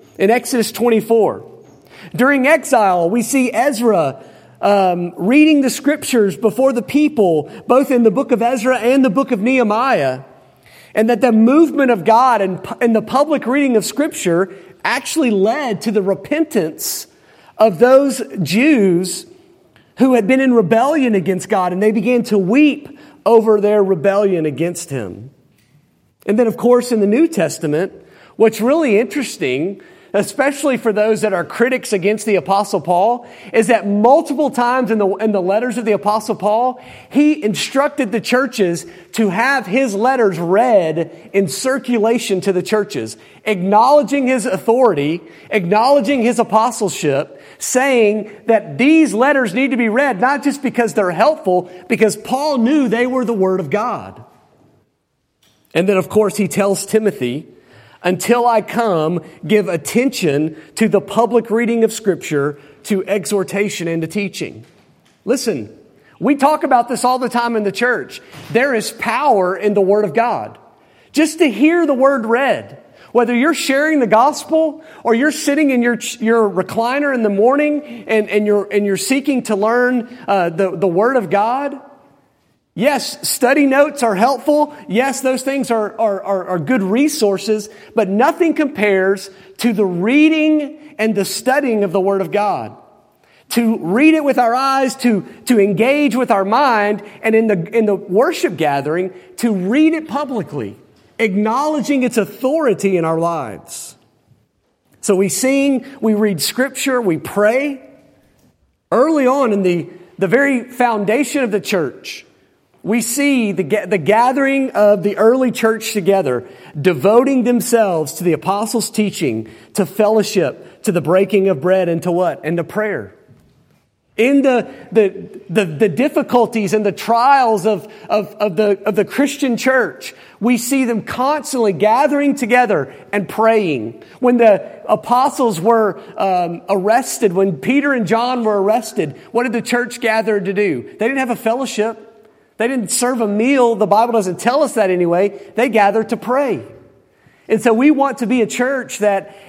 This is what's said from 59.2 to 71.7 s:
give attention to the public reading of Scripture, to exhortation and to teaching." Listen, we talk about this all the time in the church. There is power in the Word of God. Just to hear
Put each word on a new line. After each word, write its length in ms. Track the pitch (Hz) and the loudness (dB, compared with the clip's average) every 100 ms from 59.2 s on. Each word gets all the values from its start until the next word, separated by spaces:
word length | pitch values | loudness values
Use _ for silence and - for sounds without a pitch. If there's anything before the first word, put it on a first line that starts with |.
| - - 151 | -8 -14 0
give 220 | 214 190 | 0 0
attention 880 | 170 - 233 269 - 165 143 156 156 - | -4 -2 -2 0 -2 -2 0 -2 -6 -16
to 140 | - 220 | -2 0
the 120 | 190 | 0
public 480 | - 220 226 233 226 | 0 0 0 0 0
reading 360 | 220 233 233 | -2 0 0
of 80 | 220 | 0
Scripture, 640 | - 196 170 - 147 143 143 - - | 0 -4 -4 -4 -2 -2 -6 -16 -20
to 200 | - 202 - | -6 -4 -2
exhortation 800 | 208 - 202 185 202 208 - 170 | -4 -2 -4 -2 -4 -4 -4 -6
and 140 | 165 | -4
to 60 | 160 | -4
teaching." 560 | 214 202 - 135 110 117 _ _ _ _ _ | -6 -6 -8 -12 -12 -20 _ _ _ _ _
Listen, 540 | - 262 233 147 104 - _ _ _ _ | -4 -2 -2 -6 -8 -16 _ _ _ _
we 160 | 202 | -2
talk 300 | 285 277 302 | 0 0 0
about 240 | 294 240 233 | 0 0 0
this 160 | 247 | -2
all 140 | 247 254 | -2 -2
the 100 | 247 | -2
time 280 | 240 233 226 | -2 -2 -2
in 60 | |
the 100 | 202 | -4
church. 480 | 190 240 214 123 - - - - | -2 -2 -2 -6 -16 -20 -20 -4
There 220 | 156 277 | -2 0
is 160 | 226 - | -2 -4
power 640 | - 226 233 294 208 180 185 | -8 -6 -2 0 2 0 -2
in 180 | 208 | 0
the 60 | 208 | 0
Word 240 | 190 208 | 2 2
of 80 | 208 | 2
God. 460 | 180 240 156 107 - - _ _ _ _ | 0 0 -2 -8 -14 -20 _ _ _ _
Just 260 | - 311 320 | 0 0 2
to 120 | 311 | 0
hear 360 | 196 302 | 2 2